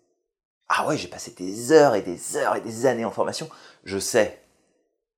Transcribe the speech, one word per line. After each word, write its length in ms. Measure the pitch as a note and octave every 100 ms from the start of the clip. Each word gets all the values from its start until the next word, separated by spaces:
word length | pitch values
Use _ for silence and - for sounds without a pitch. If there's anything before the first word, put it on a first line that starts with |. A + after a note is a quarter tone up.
| _ _ _ _ _ _ -
Ah 180 | - E3
ouais, 100 | D3+
j'ai 120 | -
passé 240 | - -
des 400 | - F#2 G#2+ A#2+
heures 240 | D#3 C#3+ G#2
et 60 |
des 340 | F#2 E2+ - C#3+
heures 180 | A2+
et 60 | G#2+
des 260 | G#2+ A2+ B2+
années 180 | A#2
en 60 | A2+
formation. 400 | G#2+ F#2+ G2+ D#2+ - - -
Je 160 | F2+ G2
sais. 420 | - A#2 G#2 - _ _ _ _ _ _ _